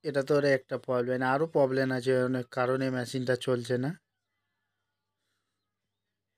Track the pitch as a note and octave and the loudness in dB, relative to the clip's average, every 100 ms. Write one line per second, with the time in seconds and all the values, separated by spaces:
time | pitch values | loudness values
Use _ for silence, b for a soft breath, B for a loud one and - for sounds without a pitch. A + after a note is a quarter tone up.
0 | D#3+ C#3 C3+ D3 C#3+ C3+ - C3 - B2 | -2 -4 2 2 4 2 0 -10 -2 -2
1 | B2 B2+ B2+ C#3 D#3+ D#3 C3+ C3 C3 B2+ | 0 0 0 0 0 2 2 2 0 0
2 | B2 B2+ B2+ B2+ B2 - B2 C3 C3+ B2+ | 0 2 2 -2 -4 -2 0 0 -2 -4
3 | A#2+ C3+ B2+ B2 - B2 A#2+ B2 C3+ F#3 | -6 -6 -2 -2 0 -2 -2 -2 -2 -8
4 | _ _ _ _ _ _ _ _ _ _ | _ _ _ _ _ _ _ _ _ _
5 | _ _ _ _ _ _ _ _ _ _ | _ _ _ _ _ _ _ _ _ _
6 | _ _ _ | _ _ _